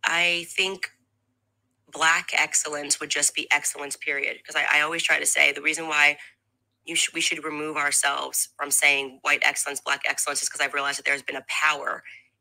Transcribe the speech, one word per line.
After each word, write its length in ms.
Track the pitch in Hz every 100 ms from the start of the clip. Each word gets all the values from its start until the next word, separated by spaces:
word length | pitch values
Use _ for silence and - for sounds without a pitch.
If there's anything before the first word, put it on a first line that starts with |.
I 420 | - 170 175 170 170
think 400 | - 190 190 - _ _ _ _ _ _ _ _ _ _
Black 380 | - 160 170 180
excellence 680 | - 160 - 151 147 143 147
would 100 | 151
just 240 | 147 147
be 140 | - -
excellence, 460 | 147 - 143 143 -
period. 420 | - 143 139 - -
'Cause 100 | 156
I, 220 | - 147
I 20 |
always 200 | 151 165
try 160 | - 151
to 80 | -
say 260 | 147 143
the 100 | 143
reason 260 | 147 156 165
why 300 | 151 147 147 - _ _ _ _ _
you 100 | - 165
sh-, 160 | -
we 60 | 165
should 220 | 160 165
remove 320 | 156 151 151 151
ourselves 720 | 143 139 143 139 135 - - _
from 140 | 143
saying 500 | - 147 139 135 131
white 180 | - 147
excellence, 380 | - 143 143 139
Black 220 | - 139 -
excellence, 340 | - - 143
is 60 | -
'cause 120 | -
I've 140 | 143
realized 240 | 139 139 143
that 80 | -
there's 160 | 139
been 140 | 135 139
a 80 | -
power 540 | - 156 147 143 - - - _ _